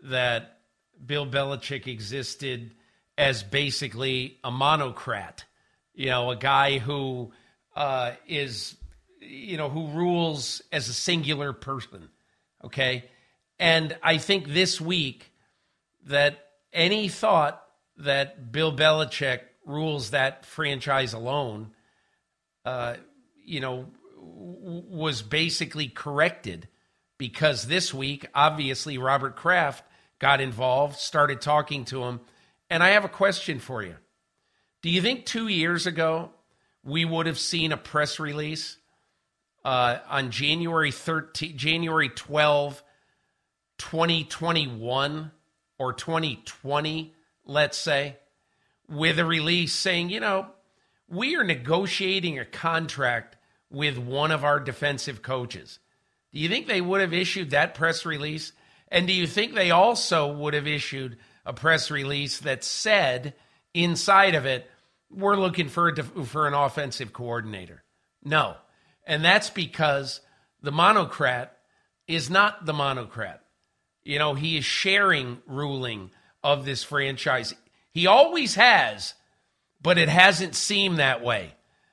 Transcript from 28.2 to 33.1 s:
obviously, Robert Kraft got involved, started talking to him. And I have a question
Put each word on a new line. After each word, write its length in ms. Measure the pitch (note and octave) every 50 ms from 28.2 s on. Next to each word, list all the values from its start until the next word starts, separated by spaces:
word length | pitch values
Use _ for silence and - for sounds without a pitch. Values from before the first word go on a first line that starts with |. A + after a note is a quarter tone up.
| - - -
obviously, 640 | C#3 C#3+ D#3 D#3 D3+ C#3+ C3+ C3 - - D#3 C#3+ B2
Robert 380 | B2+ C3 C#3 C#3 C3 C3 A#2+
Kraft 480 | - - E3+ F3+ F3 D#3+ C#3+ C3+ - - _ _ _ _ _ _ -
got 220 | - C3+ C#3 C3+
involved, 580 | C3+ C3 A#2 A2 C3 B2+ B2+ C3+ D3 C#3+ C#3 -
started 420 | - - - D#3 D3 C#3+ C#3 A#2+
talking 440 | - D3 D3+ D3+ D3 - D3 C#3 A#2+
to 160 | - B2+ C3
him. 180 | B2 B2 B2 A#2+ - _ _ _ _ _ _ _ _ -
And 140 | F3 E3
I 80 | F3 F#3
have 140 | G3+ G#3 G3+
a 40 |
question 520 | F#3